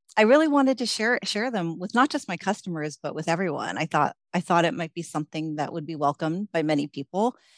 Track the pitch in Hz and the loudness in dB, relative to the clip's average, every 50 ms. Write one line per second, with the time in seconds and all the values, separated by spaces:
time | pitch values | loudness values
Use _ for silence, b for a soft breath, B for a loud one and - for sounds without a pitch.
0 | _ _ - 214 220 214 269 302 320 311 285 285 269 262 262 - 247 214 - - | _ _ 2 4 6 6 8 6 6 6 4 4 4 4 2 0 -2 -4 -2 -2
1 | 214 226 247 - - - - 208 226 262 233 196 170 165 165 175 180 175 - 233 | 0 0 0 0 -2 -4 -4 -2 -2 -2 -2 -2 -2 -2 -4 -6 -6 -2 2 4
2 | 262 294 - 285 - - 180 160 - 185 214 - - 185 170 156 151 151 143 - | 4 4 2 -2 -6 -6 -8 -6 -2 -2 -4 -4 -4 -8 -6 -6 -6 -6 -8 -8
3 | - 147 - 151 151 170 165 165 196 175 143 - - - 175 - 156 - - 156 | -8 -8 -6 -4 -2 -2 0 0 0 -2 -2 -4 -4 -6 -4 -4 -4 -2 0 2
4 | 147 - - _ _ _ - 180 - - 180 170 170 170 - 175 170 160 - 170 | 2 0 0 _ _ _ -6 -4 0 2 4 4 4 2 0 -2 -6 -8 -8 -10
5 | 160 - - 156 151 - - 160 156 160 151 151 143 139 - 170 151 151 165 143 | -10 -6 -6 -6 -6 -6 -6 -6 -6 -6 -4 -4 -4 -4 -6 -8 -8 -8 -4 0
6 | 147 143 143 - 170 156 165 185 208 - - 165 156 151 156 143 143 143 - 139 | 0 0 0 0 -2 -4 -2 -4 -4 -4 -2 -2 0 2 2 0 0 -2 -6 -10
7 | 139 _ - 185 220 247 - b b b b | -10 _ -2 0 0 0 -2 b b b b